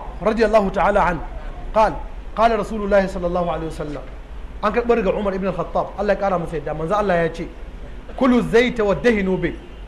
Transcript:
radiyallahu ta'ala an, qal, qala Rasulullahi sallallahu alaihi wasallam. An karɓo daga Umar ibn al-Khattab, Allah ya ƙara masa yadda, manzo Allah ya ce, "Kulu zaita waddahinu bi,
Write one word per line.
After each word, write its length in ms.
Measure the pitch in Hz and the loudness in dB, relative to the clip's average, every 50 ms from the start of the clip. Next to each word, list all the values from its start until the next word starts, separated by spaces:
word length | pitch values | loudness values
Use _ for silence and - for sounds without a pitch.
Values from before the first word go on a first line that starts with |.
| - - - - | 0 -6 -8 -2
radiyallahu 500 | - 208 226 214 226 208 214 220 202 190 185 | 0 0 2 4 4 4 4 4 4 2 2
ta'ala 320 | 202 165 190 202 202 170 | 2 2 4 4 4 4
an, 140 | 170 180 151 - - - - - - - - - - - | 2 0 -2 -4 -8 -10 -10 -10 -10 -10 -10 -8 -2 2
qal, 200 | 214 220 196 - - - - - - - - - | 4 4 4 2 -2 -8 -10 -10 -12 -12 -6 0
qala 220 | - 220 233 226 214 | 2 4 4 4 2
Rasulullahi 500 | 196 - 214 214 208 202 208 202 190 180 | 0 -2 -4 -4 0 4 4 4 4 4
sallallahu 420 | 185 190 175 175 175 180 175 170 | 0 -2 -2 -2 0 0 0 0
alaihi 200 | 160 160 160 160 | -2 -2 -4 -6
wasallam. 340 | 151 - 160 151 143 131 123 - - - - - - - - - - - - | -6 -6 -8 -8 -8 -8 -10 -12 -12 -14 -14 -14 -12 -12 -12 -12 -8 -4 -2
An 80 | 208 196 | 0 0
karɓo 220 | 240 226 233 233 | 2 2 4 4
daga 140 | 240 208 190 156 180 | 4 4 2 2 0
Umar 160 | 208 202 190 | 0 -2 -2
ibn 140 | 196 185 190 | -2 -2 -2
al-Khattab, 400 | 170 175 165 - - 185 156 175 - - | -2 -2 -4 -2 -2 -2 -2 -2 -4 -2
Allah 160 | 202 208 196 | 0 0 0
ya 60 | 202 | 0
ƙara 180 | 202 196 190 175 | 0 0 0 0
masa 160 | 165 160 170 151 | -2 -4 -6 -6
yadda, 160 | 139 156 151 | -6 -6 -4
manzo 180 | 156 160 165 202 | -4 -2 0 0
Allah 220 | 208 214 196 180 | 0 2 2 2
ya 140 | 170 170 165 165 | 2 2 0 -2
ce, 140 | - 180 - - - - - - - - - - - - - - - | -6 -8 -10 -10 -12 -14 -14 -12 -12 -12 -12 -12 -12 -14 -12 -2 2
"Kulu 240 | 254 262 247 240 196 | 4 4 6 4 4
zaita 400 | 156 165 226 247 240 240 226 208 | 4 4 4 4 4 2 0 0
waddahinu 540 | 202 190 151 - 247 226 208 190 185 185 170 | 2 2 2 4 2 2 4 2 0 0 0
bi, 140 | 170 - - - - - - - - | -2 -2 -4 -6 -12 -16 -16 -16 -16